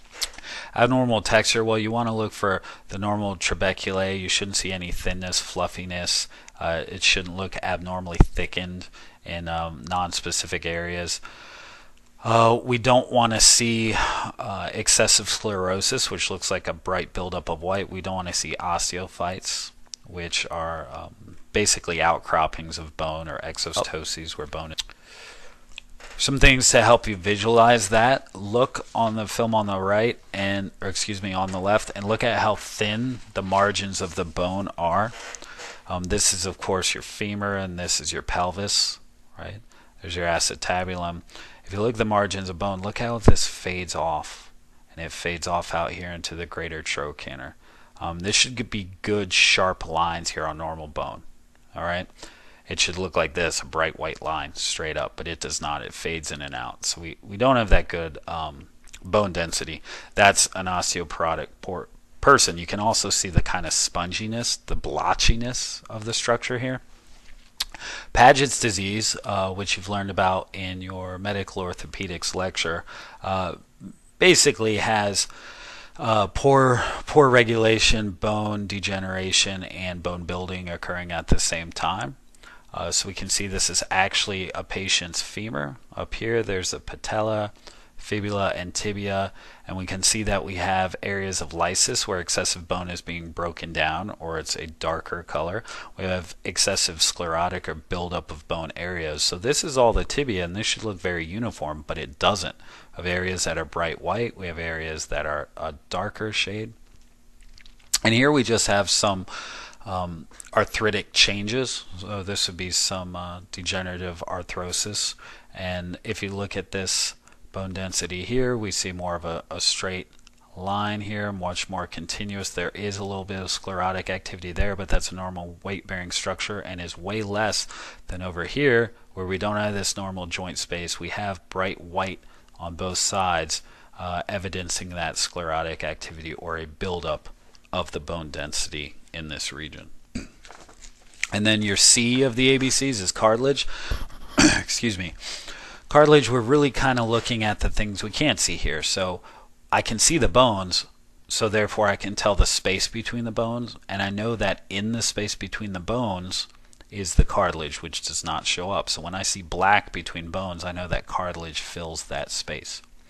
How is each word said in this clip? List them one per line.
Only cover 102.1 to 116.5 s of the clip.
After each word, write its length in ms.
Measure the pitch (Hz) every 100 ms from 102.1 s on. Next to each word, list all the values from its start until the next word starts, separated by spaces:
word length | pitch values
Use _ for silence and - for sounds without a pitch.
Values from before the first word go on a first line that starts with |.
| 65
doesn't. 380 | 90 101 87 - - - - -
We 80 |
have 20 | 87
areas 380 | 90 92 90
that 140 | - 80
are 80 | 78
bright 340 | 85 82 -
white, 340 | 85 104 120
we 120 | - 92
have 120 | 82
areas 480 | 82 80 80 78 -
that 200 | 73 76
are 240 | 73 - -
a 160 | 78 73 -
darker 420 | 90 104 - 107
shade. 400 | 104 - 104 113 113 - - - - - - - - - - - -
And 120 | 110
here 180 | 113 139
we 100 | 151
just 240 | 113 110 -
have 220 | 101 95
some, 380 | - 107 95 90 - - - - -
um, 420 | 101 92 87 82 - - -
arthritic 580 | 110 101 - 107 101 -
changes. 720 | - - 101 104 123 127 - - 90
So 240 | 95 101
this 240 | 92 98 -
would 100 | 87
be 140 | 92
some, 460 | 85 - 95 90 87
uh, 240 | 87 87 87
degenerative 720 | - 87 95 92 90 90 85 82
arthrosis. 880 | 92 87 - 90 - 104 107 - - - - -
And 440 | 95 92 90 90 87
if 180 | 113 110
you 80 | 101
look 260 | 98 101